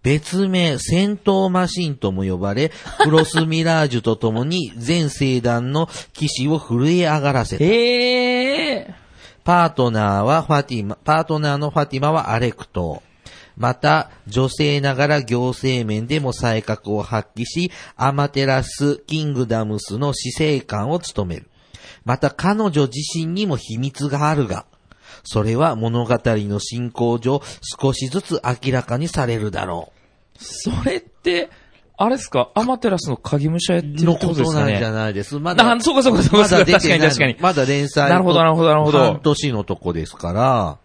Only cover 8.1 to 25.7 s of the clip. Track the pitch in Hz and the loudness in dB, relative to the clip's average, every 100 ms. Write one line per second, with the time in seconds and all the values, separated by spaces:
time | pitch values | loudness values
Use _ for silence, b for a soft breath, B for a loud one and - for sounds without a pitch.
8.1 | 247 247 247 262 294 311 226 - - b | 2 0 0 0 -2 -4 -6 -8 -20 b
9.1 | b b b - 175 165 160 123 110 104 | b b b 0 2 2 2 0 2 2
10.1 | 98 110 160 147 143 143 120 101 - - | 2 2 0 2 0 0 -6 -6 -6 0
11.1 | 156 160 156 151 143 147 156 147 131 147 | 0 0 -2 0 -2 -2 -2 -2 -2 0
12.1 | 160 - 113 120 - - 92 85 71 _ | 0 0 0 -2 -4 -8 -6 -4 -6 _
13.1 | B B B B - 123 123 147 156 - | B B B B -4 -4 0 2 2 0
14.1 | - - 110 131 - 147 143 139 131 143 | -14 -6 -2 -2 0 0 0 -2 0 0
15.1 | 151 113 120 127 120 131 127 110 107 117 | 0 0 -2 -2 -2 -2 -2 -2 -4 -2
16.1 | 151 135 - 120 113 107 107 101 104 101 | -2 -2 -2 -2 -2 -4 -6 -4 -6 -2
17.1 | 113 - - 120 - 180 B B - 131 | -6 -6 -10 -6 -4 -4 B B -2 -2
18.1 | 139 143 139 135 131 127 - 143 143 - | 0 -2 0 0 0 -2 -2 -2 -2 -6
19.1 | 156 151 131 120 113 107 104 - 107 143 | -4 -2 -2 -2 -2 -2 -6 -6 -4 -4
20.1 | 131 127 - 156 139 - 107 113 170 - | -4 -6 -2 0 0 -4 -6 -2 -4 -4
21.1 | - 92 82 - B B B B B - | -6 -6 -8 -12 B B B B B -4
22.1 | 131 143 - 185 208 214 151 135 123 156 | -2 -2 0 -2 0 0 2 0 -2 -6
23.1 | 165 160 180 208 135 - 110 135 - 143 | -6 -4 -4 -2 -4 -4 -6 -6 -4 -4
24.1 | 143 151 151 113 90 - _ _ B B | 0 0 0 -2 -4 -10 _ _ B B
25.1 | B - 110 107 117 160 | B -4 -2 0 2 0